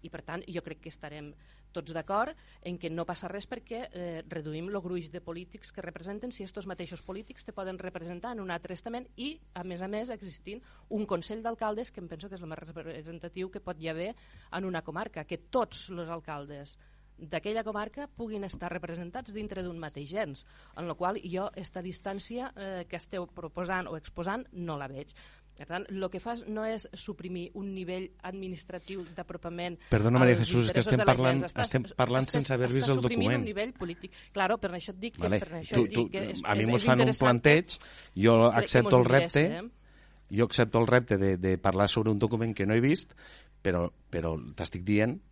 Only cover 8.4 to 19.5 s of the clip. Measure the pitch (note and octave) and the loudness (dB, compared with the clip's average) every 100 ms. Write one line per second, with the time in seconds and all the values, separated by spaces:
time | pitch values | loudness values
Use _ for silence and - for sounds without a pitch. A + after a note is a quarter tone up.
8.4 | F#3+ E3+ - F3+ A#3 A#3 B3 - C4+ D#4+ | -6 -6 -6 -10 -8 -10 -10 -10 -10 -10
9.4 | _ F3+ F3+ F3 F#3+ G#3 B3 A3+ G3 D3 | _ -12 -8 -8 -6 -6 -6 -10 -12 -14
10.4 | - G#3+ - - _ G#3 G#3+ F3+ - G#3+ | -14 -16 -16 -20 _ -4 -2 -2 -4 -6
11.4 | A3+ A3+ A3 G#3+ B3 - E3+ D#3+ F#3+ F#3 | -6 -2 -4 -4 -8 -10 -12 -12 -12 -12
12.4 | E3 D#3 E3 E3 D#3+ D#3 D#3 E3 F3 F#3 | -12 -12 -12 -12 -12 -12 -12 -14 -12 -8
13.4 | F#3 F#3+ F3+ D#3+ D#3+ D#3+ F#3 A#3+ - - | -8 -8 -10 -6 -6 -4 -6 -8 -20 -20
14.4 | - F3+ F#3+ E3+ D#3+ D#3 A3 - D3+ E3+ | -10 -6 -4 -4 -6 -8 -8 -10 -10 -10
15.4 | - B3+ A3+ - - F3 E3 E3+ D#3+ D3 | -2 0 0 -4 -10 -10 -8 -10 -8 -10
16.4 | C#3+ C#3+ C#3+ - - - _ - D#3 E3 | -10 -14 -16 -20 -20 -20 _ -20 -8 -4
17.4 | G#3 A3+ A3 G#3 G#3+ C#4 C#4+ - A#3 G#3+ | -2 -2 -2 -4 -6 -8 -12 -10 -8 -6
18.4 | G3 - F3 - E3+ E3+ F3 B3 B3 G#3 | -6 -8 -6 -6 -6 -8 -8 -10 -10 -10
19.4 | G#3 | -8